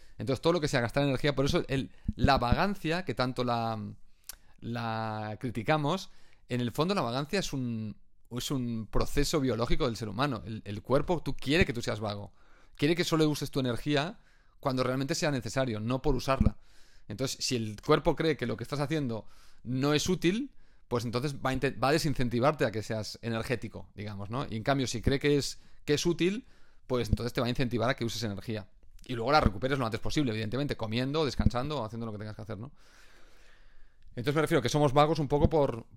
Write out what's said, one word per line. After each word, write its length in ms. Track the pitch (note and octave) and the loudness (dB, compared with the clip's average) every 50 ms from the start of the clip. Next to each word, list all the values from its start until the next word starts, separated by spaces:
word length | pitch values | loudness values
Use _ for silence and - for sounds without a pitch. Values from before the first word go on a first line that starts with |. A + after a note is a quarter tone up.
| - - - - | -20 -18 -12 -8
Entonces, 240 | A#2 G#2+ C3+ - | -4 -2 -2 2
todo 100 | - E3 | 4 2
lo 80 | F3 F3 | 4 4
que 80 | D3+ C#3 | 2 2
sea 140 | - B2+ | 2 2
gastar 200 | A#2+ A2+ - C#3+ | 0 2 2 2
energía, 320 | C#3+ C#3+ C3 A#2+ - D3 B2+ | 2 2 2 2 2 0 2
por 120 | - C3+ | 2 0
eso 180 | C#3 D#3+ F3 - - | 2 2 0 0 0
el, 220 | C#3 C3+ A2 - - - - - - | -2 -2 -2 -4 -10 -6 -6 -6 0
la 220 | - A#2+ C#3 C3+ | 2 4 6 6
vagancia, 680 | C3 B2 A#2+ A#2+ C#3 F3+ G3+ - - - D3 D#3+ F3+ F#3 | 6 6 4 4 4 4 2 0 -2 -2 -2 -2 0 -2
que 100 | - A#2 | -2 0
tanto 300 | - B2+ B2+ B2 - B2 | 0 0 0 0 0 0
la, 380 | B2 A#2+ A#2 A2+ A2+ A2+ G#2+ G#2 G2+ G#2+ - - - - - - - - - - - - - | 2 2 2 2 0 -2 -2 -6 -8 -10 -12 -16 -18 -20 -20 -20 -20 -20 -20 -20 -20 -20 -12
la 760 | - A#2 A#2 A#2+ A#2 A2+ A2+ A2+ A2+ A2 G#2+ G#2+ G#2+ G#2+ G#2+ - | -8 -6 -6 -4 -4 -4 -2 -2 -4 -4 -4 -6 -6 -6 -8 -6
criticamos, 720 | - B2 G#2 A#2+ G#2 - D#3 D#3 C#3+ C#3+ F3 F#3+ - - - - - - - - - - | -6 -6 -4 -2 0 2 2 2 2 0 -2 -2 -4 -10 -14 -18 -20 -20 -20 -20 -8 -6
en 120 | B2 B2 | -4 -2
el 100 | B2 A#2 | -2 -2
fondo 240 | - - D#3 F#3 G3+ | 0 0 0 0 2
la 80 | F#3+ | 0
vagancia 380 | C#3 A#2 A#2+ C3+ D3+ - - - | 0 0 -2 -4 -4 -2 -2 -2
es 120 | - - - | -2 -2 -4
un, 420 | C3+ B2+ A#2+ A#2 A2 A2 G#2+ - - - - - - - - | -4 -4 -4 -4 -6 -6 -8 -10 -12 -18 -20 -20 -20 -18 -10
es 200 | A#2+ B2 - - | -8 -6 -4 -2
un 380 | D3+ B2+ B2 A#2+ A#2 A2 G#2+ - | -2 -2 -2 -2 -4 -6 -6 0
proceso 500 | - B2 A2+ - - D3 C#3 - - D3+ | 2 2 2 4 4 2 2 2 2 2
biológico 460 | C3+ C3 A2 A2 A#2+ A#2+ F3 D3+ D#3+ | 2 2 2 2 4 4 4 4 4
del 100 | B2 A2 | 2 0
ser 140 | - A#2 G#2 | -2 -6 -6
humano. 320 | F#2+ A2 C#3+ D3 B2 G2 - | -2 -2 0 0 -2 -4 -6
El, 180 | G#2 A2+ G#2+ - | -8 -10 -10 -8
el 160 | G2+ G#2 - | -8 -10 -8
cuerpo, 400 | - - B2 D3 D3+ - F3+ D3+ | 0 2 2 2 4 2 0 0
tú 120 | - - - | 0 -4 -4
quiere 300 | - - B2+ D3 F3 F#3+ | -4 0 2 4 4 4
que 80 | - | 4
tú 80 | A#2 A#2+ | 2 -2
seas 180 | - B2 A2+ G#2 | -2 -2 -4 -2
vago. 340 | A2 G#2 G#2 G2+ G2+ - - - - - - - - - - | -4 -4 -6 -6 -10 -12 -16 -20 -20 -20 -20 -20 -20 -20 -4
Quiere 180 | - C#3+ D3 F3 | 0 2 2 2
que 100 | D#3+ F3 | 2 2
solo 240 | - E3 D#3 D#3 D3+ | 2 2 4 4 2
uses 220 | D3 - D3 C3 | 2 0 -4 -4
tu 100 | - D3 | -4 -2
energía 580 | C3 B2 A#2 A2 - D3+ D3 C#3 D3 F3+ - - - - - - _ - _ - | -2 -2 -2 -2 -2 0 0 0 0 -2 -6 -10 -18 -20 -20 -20 _ -20 _ -6
cuando 220 | - C#3 B2+ B2+ | -4 -2 0 0
realmente 320 | B2+ B2 B2+ C3+ C3+ C#3 E3 | 0 0 0 0 -2 -2 -2
sea 160 | - F3 D3+ | 0 0 0
necesario, 500 | C#3+ B2+ - A2+ - C3+ C3 B2+ G#2+ G#2 | 0 -2 -4 -2 -2 -2 0 0 -2 -4
no 220 | G#2+ A#2 C3 C3 | -2 -2 -2 2
por 120 | - D3+ C3 | 2 2 2
usarla. 420 | B2 - C3+ C3+ - - - - - - - - - - - - - - - | 2 2 0 2 4 4 4 4 2 -8 -18 -20 -20 -20 -20 -20 -20 -14 -12
Entonces, 360 | G#2+ G2+ C3+ C3 - - - | -6 -4 -4 -4 -2 -4 -2
si 120 | - C3 | -2 -2
el 240 | A#2 A2+ A2 G#2 G#2 | -2 -2 -4 -6 -6
cuerpo 360 | - - D3+ D#3 - E3+ D3 | 2 4 4 4 4 2 0
cree 200 | - D#3+ D#3+ D3 | 2 0 0 0
que 100 | - B2 | 0 -2
lo 100 | A#2 A2+ | -4 -4
que 80 | - A#2+ | -6 -6
estás 160 | - D3 C3+ | -6 -4 -4
haciendo 460 | D3 C#3 D#3+ D#3 C#3 A#2+ A2+ G#2 - - - - - - - - | -2 -2 0 -2 -2 -2 -4 -6 -8 -12 -16 -16 -18 -18 -18 -14
no 320 | - B2 B2+ C3 C3+ D3 D3+ | -8 -6 -2 0 2 2 2
es 140 | D3 - - | 2 2 2
útil, 440 | F#3 D3+ - E3+ F#3+ A#3 C#4+ C4 - - - - - - - - | 0 2 2 2 2 2 -2 -6 -10 -16 -18 -18 -20 -20 -6 -4
pues 160 | A#2+ A#2+ A#2 | -2 -2 -2
entonces 320 | A#2+ G#2+ B2 C3 D3+ C#3 | -2 -2 -2 -2 -2 -4
va 140 | - - C3 | -4 -4 -2
a 40 | C3 | -2
inte-, 220 | C3 C#3 C3+ - G#2+ | 0 0 -2 0 0
va 100 | C3 C3+ | 2 2
a 40 | |
desincentivarte 720 | D3+ E3 - D#3 C3 - B2+ A#2+ A2+ A#2+ B2 D3 D#3 C#3 C#3+ | 2 2 2 2 2 2 2 2 2 4 4 2 2 2 0
a 60 | A2+ | 0
que 120 | G2 A2 | 0 -4
seas 360 | G#2 - A2+ A2 G#2 - - - | -4 -4 -4 -4 -4 -6 -10 -8
energético, 680 | - A#2 A2+ A2+ A2 - B2 A2 - G2+ - F#2+ F#2 - - | -6 -4 -4 -2 -2 -2 -2 -2 -4 -8 -10 -12 -14 -14 -14
digamos, 360 | - G2+ G#2 G#2 G2 G2+ G2 | -12 -10 -10 -8 -10 -8 -6
¿no? 160 | A2+ C3+ C#3+ - | -6 -6 -6 -6
Y 80 | G#2+ | -6
en 60 | A2+ | -4
cambio, 240 | G#2+ - C#3 C#3 C3 | 0 0 0 2 0
si 160 | - - A2 | -2 -2 0
cree 160 | - B2+ C3+ C#3 | 2 2 2 4
que 180 | - C#3+ C#3+ | 4 4 4
es, 220 | C#3+ - - - - - - - - - | 4 2 0 -6 -10 -14 -16 -18 -10 -2
que 100 | - D3 | 0 0
es 120 | C#3 - | 2 2
útil, 400 | F3 E3+ E3 D#3+ F#3 G3+ B3+ - - - - - - - - - | 0 2 4 2 2 2 -2 -6 -12 -18 -20 -20 -20 -20 -20 -6
pues 220 | - B2+ B2 A#2 G#2+ | -2 -2 0 2 2
entonces 240 | G#2+ G#2+ A#2 A#2+ | 2 2 2 -2
te 80 | - C#3+ | -2 0
va 60 | A#2+ | 0
a 40 | A#2+ | 0
incentivar 400 | B2 - C3 A#2 A#2 G#2+ A2+ B2 | 2 2 0 0 2 0 0 0
a 60 | C3+ | 0
que 80 | - A#2 | 0 -2
uses 180 | A2+ G#2 A2 | -4 -2 -4
energía. 460 | A#2+ G#2+ G2 G2 - - G#2+ G#2 G2 - - - - - - - - | -4 -4 -6 -6 -6 -6 -6 -6 -8 -10 -18 -20 -20 -20 -20 -18 -10
Y 100 | - B2+ | -8 -6
luego 180 | A2+ A2 B2+ | -2 2 4
la 80 | D3 D3+ | 6 6
recuperes 380 | C3+ A2 F#2 F#2 B2+ C3 C#3+ C3+ | 6 6 4 2 0 0 0 0
lo 60 | B2 | 0
antes 160 | A2+ A#2 G#2+ | 0 -2 -2
posible, 320 | - - - D3+ D3 A#2+ | -2 0 2 2 2 2
evidentemente, 440 | G#2+ A2 A2 G#2+ A#2 C3 D3 C#3 A2 | 0 -2 -2 -2 -2 -2 -2 -2 -2
comiendo, 480 | - A2 G#2+ A2 A#2+ B2+ C3+ C#3+ D#3+ D#3+ | -4 -4 -2 0 0 0 0 0 0 0
descansando, 600 | B2 - - A2 G#2 - A#2+ C3 D3+ D3+ C#3 A2 | 0 0 2 2 2 2 2 -2 -2 -4 -4 -6
haciendo 220 | G#2+ A2 A2+ A#2 | -6 -8 -8 -8
lo 60 | A2+ | -8
que 60 | G#2 G2+ | -8 -8
tengas 180 | G#2+ G#2+ G#2+ | -10 -10 -10
que 60 | - | -12
hacer, 160 | G#2+ A2 G#2 F#2+ | -10 -10 -10 -10
¿no? 140 | A#2 C#3 - - - - - - - - - - - - - - - - - - - - - - - - - - - - | -10 -14 -16 -20 -20 -20 -20 -20 -20 -20 -20 -20 -20 -20 -20 -20 -20 -20 -20 -20 -20 -20 -18 -18 -18 -18 -18 -20 -20 -12
Entonces 240 | - B2 A2+ D3 C#3 | -10 -4 -2 0 2
me 80 | D#3+ | 2
refiero 200 | D3+ - E3 C#3+ | 2 4 2 2
que 60 | A#2+ A#2+ | 2 2
somos 240 | - D3+ D3 C#3 | 2 4 4 6
vagos 260 | A#2+ D3 D3+ D3+ E3 D#3 | 6 6 4 4 4 0
un 100 | D3+ A#2 | 0 0
poco 220 | D3 C#3+ D3 - | 4 4 4 4
por, 360 | E3 D#3 C#3 B2 A#2+ A#2 - - - | 6 2 2 2 0 -6 -12 -14 -14